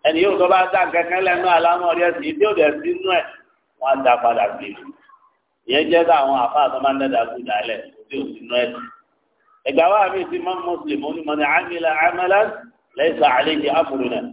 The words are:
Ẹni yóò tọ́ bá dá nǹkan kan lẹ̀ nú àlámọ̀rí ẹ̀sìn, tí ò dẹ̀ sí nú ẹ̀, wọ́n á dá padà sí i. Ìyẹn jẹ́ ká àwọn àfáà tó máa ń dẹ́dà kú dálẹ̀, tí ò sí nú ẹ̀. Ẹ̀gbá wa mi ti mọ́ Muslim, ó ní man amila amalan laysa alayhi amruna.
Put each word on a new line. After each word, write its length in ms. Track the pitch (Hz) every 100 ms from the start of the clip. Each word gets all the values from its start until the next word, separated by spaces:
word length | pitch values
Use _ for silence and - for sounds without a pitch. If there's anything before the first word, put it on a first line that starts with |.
Ẹni 140 | 147 160
yóò 120 | 196 175
tọ́ 120 | 180
bá 100 | 190
dá 160 | 185 196
nǹkan 240 | 170 170
kan 160 | 170 185
lẹ̀ 120 | 185
nú 120 | 180 185
àlámọ̀rí 540 | 165 170 175 175 170
ẹ̀sìn, 300 | 175 170 147
tí 120 | 156
ò 60 | 208
dẹ̀ 180 | 196 151
sí 160 | 147 175
nú 160 | 175 190
ẹ̀, 120 | 175 - - _ _ _ _
wọ́n 100 | 131
á 120 | 135
dá 100 | 131
padà 300 | 120 117 113 104
sí 140 | - -
i. 80 | - - - _ _ _ _ _ _ -
Ìyẹn 220 | 139 160
jẹ́ 160 | 170
ká 80 | 170
àwọn 220 | 156 135 135
àfáà 260 | 120 147 135
tó 80 | 131
máa 140 | 135
ń 60 | 135
dẹ́dà 220 | 135 120
kú 140 | 113 127
dálẹ̀, 380 | 120 107 113 101 - _
tí 120 | -
ò 80 | 135
sí 160 | - -
nú 140 | 117
ẹ̀. 140 | 120 120 - - - _ _ _ _ _ _
Ẹ̀gbá 200 | - 143 170
wa 140 | 208 381
mi 120 | 381
ti 120 | - 180
mọ́ 160 | 175 185
Muslim, 400 | 349 349 151 -
ó 80 | 147
ní 100 | 165
man 160 | 151 151
amila 480 | 143 160 175 170 165 156
amalan 480 | 170 175 185 196 214 - - _ _
laysa 320 | - 160 156 147
alayhi 420 | 127 151 151 143
amruna. 500 | 151 - 139 - 123 240